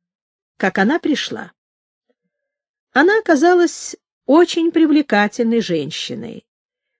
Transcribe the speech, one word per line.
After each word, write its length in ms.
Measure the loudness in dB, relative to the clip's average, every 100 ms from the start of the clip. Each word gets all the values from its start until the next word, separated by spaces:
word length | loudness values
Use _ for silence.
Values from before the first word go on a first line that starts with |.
| _ _ _ _ _ -6
как 180 | -4 0
она 220 | -2 -2
пришла. 540 | -2 -4 -6 -12 -14 _ _ _ _ _ _ _ _ _ _ _ _ _ _
Она 260 | 2 2 2
оказалась 760 | 2 2 4 4 2 -2 -16 -18 _ _
очень 480 | 2 4 4 0 -2
привлекательной 880 | 2 2 2 2 0 0 -2 -2 -2
женщиной, 840 | -2 -4 -6 -10 -12 -12 -14 -16 _ _ _ _ _